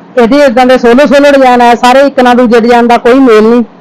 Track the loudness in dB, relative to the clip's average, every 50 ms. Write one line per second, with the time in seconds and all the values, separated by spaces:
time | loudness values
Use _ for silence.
0 | -20 -10 -4 -4 -2 0 0 0 0 0 0 0 0 0 0 0 0 0 0 0
1 | 0 0 0 0 0 0 0 0 0 0 0 0 0 0 0 0 0 0 0 0
2 | 0 0 -2 -2 -2 0 0 0 0 0 0 0 0 0 0 0 0 0 -2 -2
3 | 0 0 0 0 2 2 2 2 2 0 0 -2 -4 -6 -10 -20